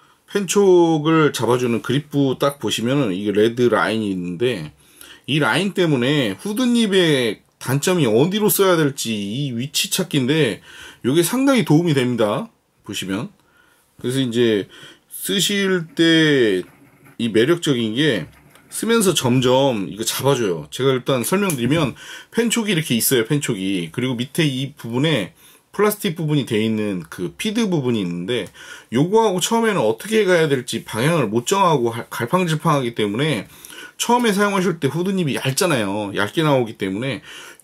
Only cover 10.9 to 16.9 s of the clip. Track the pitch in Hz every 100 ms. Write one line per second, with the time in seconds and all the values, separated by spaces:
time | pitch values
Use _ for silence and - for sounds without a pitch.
10.9 | - 117 151 165 247 277 262 165 151 175
11.9 | 139 123 120 107 117 226 _ _ _ -
12.9 | 101 92 98 180 _ _ _ _ _ _
13.9 | _ 123 131 131 113 120 104 92 - -
14.9 | - _ - - 196 170 202 196 185 160
15.9 | - 165 165 156 139 113 92 87 - _